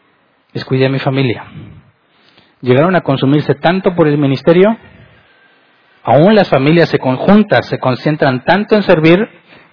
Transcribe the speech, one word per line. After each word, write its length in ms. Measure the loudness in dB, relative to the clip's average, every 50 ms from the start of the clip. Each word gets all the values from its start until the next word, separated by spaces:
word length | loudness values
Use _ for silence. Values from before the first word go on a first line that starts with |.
| _ _ _ _ _ _ _ _ _ _ -14
Descuidé 320 | -14 -8 -6 -4 -2 -2
a 40 | -2
mi 100 | -2 -4
familia". 460 | -4 -4 -4 -2 -2 -4 -4 -8 -12 -18 -20 -20 -20 -20 -20 -20 -20 _ _ _ _ _ _ _ _ _ _ _ _ _ _ _
Llegaron 340 | -2 0 2 2 2 0 0
a 60 | -2
consumirse 540 | -2 -2 -4 -2 0 0 0 0 0 -2 -4
tanto 380 | -2 -2 -2 -2 -2 -2 -2 -2
por 140 | 0 0
el 100 | 0 0
ministerio, 600 | 0 -2 -2 -2 -2 0 0 2 4 2 2 0 -4 -10 -20 -20 -20 -20 _ _ _ _ _ _ _ _ _ _ _ _ _ _ _ _ _ _ _
aún 320 | -2 0 2 4 4 4 4
las 140 | 2 2
familias 400 | 2 0 0 2 2 2 2 2
se 100 | 0 -2
conjuntan, 640 | -4 -4 -4 -6 -2 2 2 4 4 4 2 0 -2 -2
se 140 | -4 -6
concentran 680 | -6 -4 -4 -4 -4 -4 -6 -4 -2 -2 -2 -2 -2 -2
tanto 320 | -2 -2 -2 0 0 -2
en 60 | 0 2
servir 440 | 2 0 2 4 2 2 2 0 -4 -10 _ _ _ -20 -20 _ _